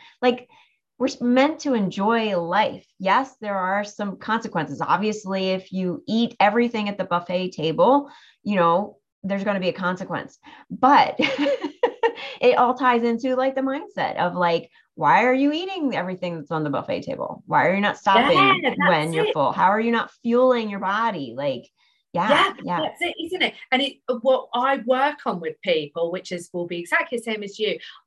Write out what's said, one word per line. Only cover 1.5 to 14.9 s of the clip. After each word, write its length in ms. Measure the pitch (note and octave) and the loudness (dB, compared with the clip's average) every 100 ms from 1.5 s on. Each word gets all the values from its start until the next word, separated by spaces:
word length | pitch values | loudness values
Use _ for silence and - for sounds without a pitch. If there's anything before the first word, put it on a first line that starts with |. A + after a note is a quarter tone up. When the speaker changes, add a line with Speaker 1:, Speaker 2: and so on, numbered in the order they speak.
| D#4 | 0
Speaker 1:
to 140 | D4 | -2
enjoy 600 | A#3+ F#3 G3+ G#3 A#3 A3 F3+ | 0 0 0 0 2 0 -2
life. 480 | E3+ G3 G#3+ - - - | 0 0 0 -4 -16 -6
Yes, 380 | F#3+ A3 C4+ - | 0 0 0 -8
there 160 | D4+ G3 | -6 -2
are 280 | F#3 G3+ | -2 -2
some 320 | G#3 - G3+ F#3 | -4 -6 -8 -6
consequences. 640 | - A3 G#3+ E3+ D3 C3+ | -4 -4 -2 -6 -6 -4
Obviously, 680 | C#3+ E3 G#3+ G#3+ F#3+ F#3+ F#3+ | 0 0 0 -4 -4 -4 -2
if 220 | F#3 - | -4 -4
you 300 | F#3 F3+ D#3+ - | -6 -4 -4 -2
eat 260 | A3 A#3 - | 0 0 2
everything 480 | G3+ A3 A#3+ A3+ G#3 | 2 2 0 -2 -4
at 100 | G3 | -6
the 60 | |
buffet 480 | F#3 F3 - F3+ F#3 | -2 -4 -2 -4 -4
table, 580 | - D#3+ D#3+ G3 C#4+ C#4+ - - _ | -4 -2 4 4 4 2 -12 -20 _
you 140 | G#3 G3 | -2 2
know, 420 | E3+ E3+ G#3 - _ _ | 4 2 0 -10 _ _
there's 220 | F#3+ G3 | -6 -4
gonna 160 | G3 G3 | -2 -2
be 80 | F#3 | -2
a 40 | |
consequence. 680 | E3 F3+ F#3 F#3 D3+ - _ - - - | -2 -2 -4 -6 -8 -8 _ -20 -20 -16
But 420 | - C4 - - - | 2 6 6 4 0
<laughs> 1200 | - B4+ D4 C5 D4+ - A#4 - A#4 - - - | -2 0 0 -2 -6 -2 -2 0 -2 -2 -12 0
it 160 | B3 B3 | 4 4
all 160 | A#3+ | 4
ties 300 | B3 B3+ A#3 | 2 2 2
into, 320 | A#3 A#3 B3+ B3+ | 2 0 0 0
like, 180 | C4+ | 0
the 60 | C4 | 0
mindset 560 | C4+ C#4+ G#4 - C3 - | -2 -4 -6 -4 -4 -2
of, 180 | F3 | -2
like, 360 | F3 E3+ E3+ - _ _ | 0 0 0 -4 _ _